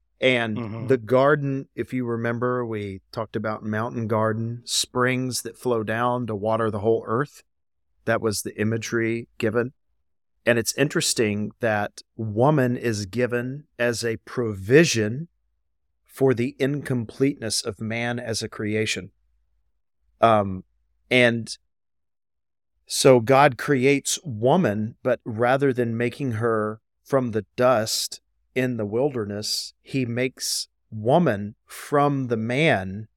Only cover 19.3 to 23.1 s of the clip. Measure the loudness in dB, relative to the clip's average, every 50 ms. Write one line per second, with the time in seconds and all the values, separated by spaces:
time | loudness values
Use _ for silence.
19.3 | _ _ _ _ _ _ _ _ _ _ _ _ _ _ _ _ _ _ 4 6
20.3 | 6 4 4 0 -4 -6 -10 _ _ _ _ _ _ _ _ _ 4 6 6 6
21.3 | 4 0 -4 -8 -12 -14 _ _ _ _ _ _ _ _ _ _ _ _ _ _
22.3 | _ _ _ _ _ _ _ _ _ _ _ _ -6 4 6 6